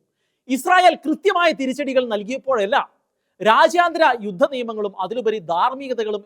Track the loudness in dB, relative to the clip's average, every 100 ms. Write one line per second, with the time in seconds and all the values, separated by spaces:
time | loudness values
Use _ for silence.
0 | _ _ _ _ -6 -4 2 6 6 4
1 | -2 -2 0 2 0 0 -4 -4 -4 -4
2 | -4 -4 -6 -6 -2 -2 0 0 -2 _
3 | _ _ _ _ 2 4 4 4 0 2
4 | 2 2 -6 -2 -2 -2 -6 -6 -6 -6
5 | -8 -4 -4 -4 -4 -2 -2 -2 -8 -6
6 | -4 -6